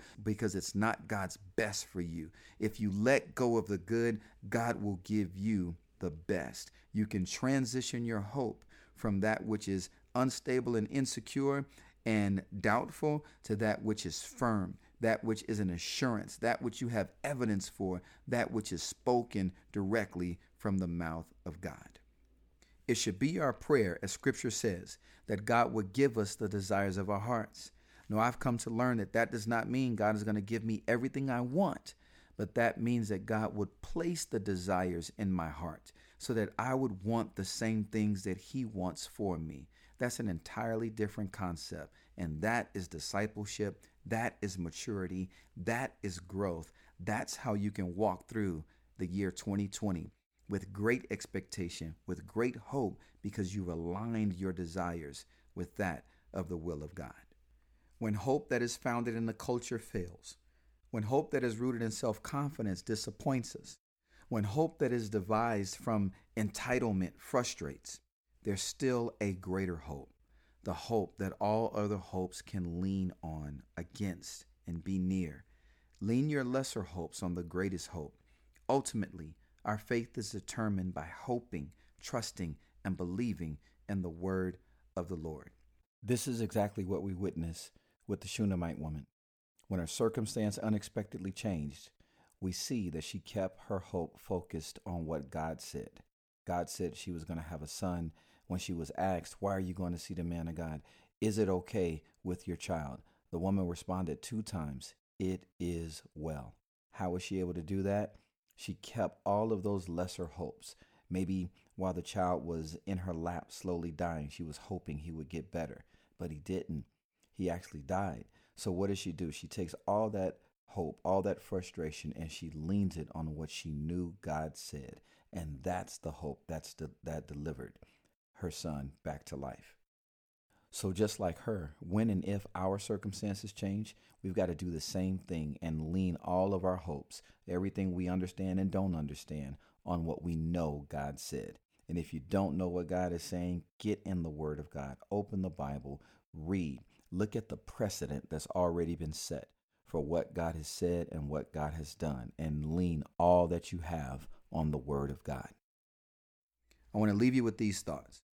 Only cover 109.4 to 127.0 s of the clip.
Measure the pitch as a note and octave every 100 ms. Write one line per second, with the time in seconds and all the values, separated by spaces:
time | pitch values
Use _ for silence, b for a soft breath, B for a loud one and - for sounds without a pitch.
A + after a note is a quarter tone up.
109.4 | A2+ G#2+ G2+ G2+ F2 E2+ F2+ - E2+ -
110.4 | D#2 - - - b b b F2+ F#2 F#2+
111.4 | F2 b b - F#2 F2 E2+ G#2+ F2+ F2
112.4 | D#2 E2 D#2+ D#2+ - F#2+ F2+ E2 E2+ F2
113.4 | - - F#2 F2 E2+ D#2 F2 E2 D2 -
114.4 | E2 D2 - F#2 - D2 D#2+ D#2+ C#2+ E2
115.4 | - E2+ D#2+ - - b b - E2 D2+
116.4 | - F#2 - D#2 - _ _ _ _ -
117.4 | F2+ E2+ - D#2 C2+ F2+ G2 B1+ - b
118.4 | b - A2 F2+ G2 G2 F#2+ D#2+ E2+ D2
119.4 | - - F2 - - G2+ A2 G#2 F#2 -
120.4 | b _ _ - D#2+ - - F#2+ F#2+ E2+
121.4 | - F#2+ F2+ - D#2 D2+ D#2 - D#2+ -
122.4 | D#2+ D#2 D#2 G2+ F#2+ D#2+ D2 - D#2+ D2+
123.4 | D#2+ - E2 D2 D2+ F2 F2 E2 - D#2
124.4 | D#2 - - D2 B1+ - b b b -
125.4 | D#2+ C#2 F#2 F2+ F#2 - E2 D2+ D#2 C#2
126.4 | - D#2+ - - D#2 -